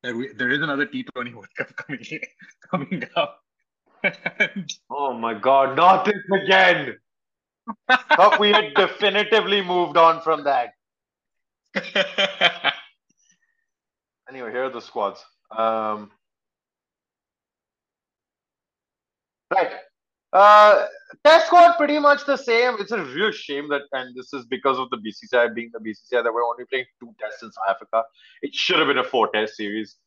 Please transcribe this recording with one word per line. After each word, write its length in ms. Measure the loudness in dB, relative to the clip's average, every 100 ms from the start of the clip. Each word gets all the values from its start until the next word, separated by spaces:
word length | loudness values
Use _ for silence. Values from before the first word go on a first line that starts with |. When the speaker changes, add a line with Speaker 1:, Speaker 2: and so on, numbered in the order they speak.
Speaker 1:
That 140 | -8 -10
we, 140 | -10
there 160 | -8 -4
is 100 | -4
another 240 | -4 -4 -6
T 160 | -8
twenty 300 | -12 -12 -12
World 160 | -16 -20 -12
Cup 180 | -12 -12
coming, 280 | -14 -14 -14 -16 -16 _
<laughs> 320 | -20 _ _
coming 340 | -8 -6 -10 -6 -6
up. 240 | -6 -10 _ _ _ _ _ _
<laughs> 80 | -8 -6 -12 -4 -6 -4 -14 -16 _
Speaker 2:
Oh 240 | -6 -6
my 180 | -4 -6
God, 440 | -2 2 4 2 4
not 260 | 4 4
this 180 | 2 -4 -4
again. 680 | -4 2 4 4 2 -4 -12 _ _ _ _ _ _ -18 -14 -2
Speaker 1:
<laughs> 20 | -2 2
Speaker 2:
Thought 240 | 4 6 6
we 120 | 4
had 240 | 2 0
definitively 880 | 0 0 0 0 0 0 0 2 -2
moved 340 | 0 -2 0 4
on 240 | 4 4
from 240 | -2 -2
that. 300 | 0 -2 -4 _ _ _ _ _ _ _ _ _ _
Speaker 1:
<laughs> 1000 | -10 -6 -4 -4 -4 -6 0 -2 0 -6 -6 -20 _ _ _ _ _ _ _ _ _ _ _ _ _ -20
Speaker 2:
Anyway, 220 | -14 -10
here 140 | -8
are 60 | -8
the 100 | -8
squads. 440 | -12 -6 -6 -8 _ _ _ -2
Um, 540 | -2 -2 -4 -8 -12 _ _ _ _ _ _ _ _ _ _ _ _ _ _ _ _ _ _ _ _ _ _ _ _ _ _ _ _ _ _ _ _ _ _
right. 180 | -2 -2 -6 -20 _ _ _ _
Uh, 540 | 6 8 10 8 6 0 -12 _ 0
test 220 | 6 6 6
squad 300 | 8 8 6
pretty 220 | 0 2
much 260 | 2 2 0
the 100 | -4
same. 380 | 0 0 0 -2
It's 100 | -6
a 140 | -6
real 260 | -6 -4 -4
shame 380 | -4 -10 -10 -4
that, 140 | -6 -4
and 240 | -10 -10 -16
this 160 | -14
is 140 | -14 -8
because 320 | -4 -2 -2
of 120 | -6
the 60 | -8
B 160 | -10
C 140 | -14 -2
C 80 | 0
I 120 | 0
being 220 | -2 -12
the 80 | -14
B 140 | -14
C 80 | -14 _
C 100 | -2
I 60 |
that 100 | -2
we're 120 | -2
only 200 | -4 -6
playing 220 | -8 -8 -8 _
two 140 | -20 _
tests 220 | -14 -14
in 100 | -20
South 220 | -8 -6 -6
Africa. 260 | -4 -4 -4 _ _ _
It 120 | -10
should 240 | -6 -2 0
have 100 | 0
been 100 | -2
a 60 |
four 240 | -2 0 0
test 280 | 0 -4 -6
series. 400 | -10 -8 -10 _